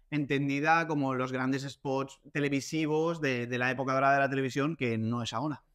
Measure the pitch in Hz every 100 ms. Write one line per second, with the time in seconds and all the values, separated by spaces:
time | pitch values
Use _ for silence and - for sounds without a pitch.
0 | _ 151 135 139 139 139 156 165 160 147
1 | 135 127 131 127 131 135 139 - 143 135
2 | 135 - 143 147 143 139 - 160 151 156
3 | 165 165 143 123 120 123 123 127 131 131
4 | 139 139 139 135 131 139 147 165 123 113
5 | 110 120 113 117 156 - _